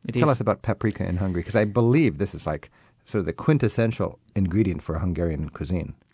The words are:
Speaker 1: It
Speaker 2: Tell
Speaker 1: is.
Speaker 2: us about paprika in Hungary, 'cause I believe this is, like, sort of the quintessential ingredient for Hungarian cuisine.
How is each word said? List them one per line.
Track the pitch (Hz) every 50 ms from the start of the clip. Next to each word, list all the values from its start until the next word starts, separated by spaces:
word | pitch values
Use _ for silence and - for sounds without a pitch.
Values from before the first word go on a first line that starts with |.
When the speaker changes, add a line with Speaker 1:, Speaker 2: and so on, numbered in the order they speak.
| -
Speaker 1:
It | -
Speaker 2:
Tell | 113 123 127 151
Speaker 1:
is. |
Speaker 2:
us | 131 -
about | 113 107 98 -
paprika | - - 101 - - 107 - - 95 90
in | 87
Hungary, | 90 98 95 87 87 85
'cause | - 107
I | 113 107
believe | 107 101 117 117 117 127 160 160 113 73 71
this | 101 - -
is, | 76 -
like, | 78 76 73 - - _ _ _ _ _ _ _
sort | - - 107
of | 87
the | 82
quintessential | - - - - 156 139 127 104 - - 113 110 117 - 98 - - - _ _ -
ingredient | 98 95 87 87 107 110 95 85 76
for | - - 80 76
Hungarian | 92 90 85 85 87 85 78 71 78 71
cuisine. | - - 78 73 92 85 - - - _ _ _